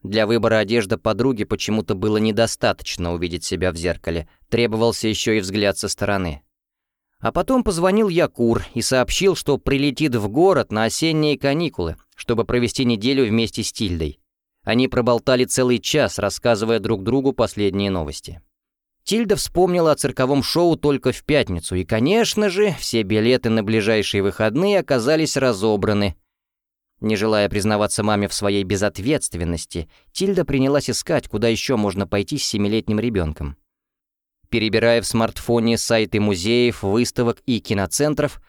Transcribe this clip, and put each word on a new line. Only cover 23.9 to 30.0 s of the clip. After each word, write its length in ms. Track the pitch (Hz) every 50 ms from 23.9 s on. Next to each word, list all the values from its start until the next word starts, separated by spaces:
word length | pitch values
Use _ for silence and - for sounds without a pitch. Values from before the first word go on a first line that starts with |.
| 110 107 98 - - 101 95
выходные 560 | 98 90 - 110 110 107 143 190 208 202 185
оказались 560 | - - 139 120 110 139 156 156 160 135 -
разобраны. 800 | 139 135 127 110 92 104 110 104 98 98 110 104 104 101 98 - _ _ _ _ _ _ _ _ _ _ _ _ _ _ _ _ -
Не 160 | 110 107 107
желая 320 | 95 107 110 110 104 101 98
признаваться 520 | - 104 95 107 107 104 104 101 - -
маме 280 | 104 107 107 101 101 98
в 40 | -
своей 300 | - 104 101 101 101 98
безответственности, 1300 | 92 104 92 104 101 - - 92 131 156 143 - - - 85 87 82 85 82 - - - 87 80 - _ _